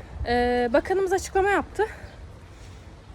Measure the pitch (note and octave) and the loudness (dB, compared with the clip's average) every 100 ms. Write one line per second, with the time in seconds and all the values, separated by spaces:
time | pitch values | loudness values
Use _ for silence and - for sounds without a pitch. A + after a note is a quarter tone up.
0 | - - - A#3+ A#3+ B3 A#3+ C#4+ - F#4+ | -12 -6 0 2 4 2 4 4 4 2
1 | F#4+ F#4 - F#4+ G4 F#4+ - - A4 - | 2 2 2 2 4 2 0 -2 -2 -4
2 | - - - - - - - - - - | -16 -16 -16 -18 -20 -18 -18 -18 -18 -20
3 | - | -18